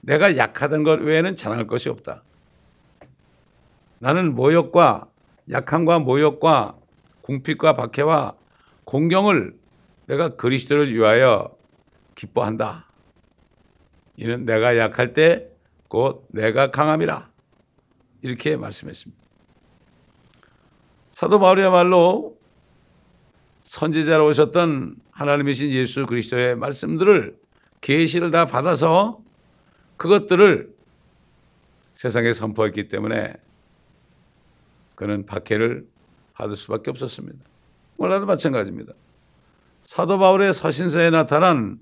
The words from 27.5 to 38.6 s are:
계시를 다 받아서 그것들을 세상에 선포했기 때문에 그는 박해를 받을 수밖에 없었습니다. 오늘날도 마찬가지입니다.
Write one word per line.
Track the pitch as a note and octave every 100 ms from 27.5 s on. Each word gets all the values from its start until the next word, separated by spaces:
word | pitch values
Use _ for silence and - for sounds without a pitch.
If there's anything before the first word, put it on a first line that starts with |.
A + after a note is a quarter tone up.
| _ _ _
계시를 | - C#3+ E3 E3+ E3+
다 | E3 D#3
받아서 | B2 D#3 D3 D#3+ E3+ G#3+ A3 _ _ _ _ _ _ _ -
그것들을 | - G3+ G#3 F3+ G3+ D#3 - _ _ _ _ _ _ _ _ _ _ _ _
세상에 | _ B2+ A#2 A#2
선포했기 | A2+ A2 G#2+ G#2+ G#2 G2+
때문에 | G#2 G#2+ A2+ G#2 - _ _ _ _ _ _ _ _ _ _ _ _ _ _ _ -
그는 | G#2 G#2 G2+
박해를 | - - G#2+ A#2 B2+ - _ _ _ _
받을 | - G#2 G2+
수밖에 | - A2+ -
없었습니다. | C3 B2+ - - C3+ _ _ _ _ _ -
오늘날도 | F#3 G3 G3+
마찬가지입니다. | E3 - B2+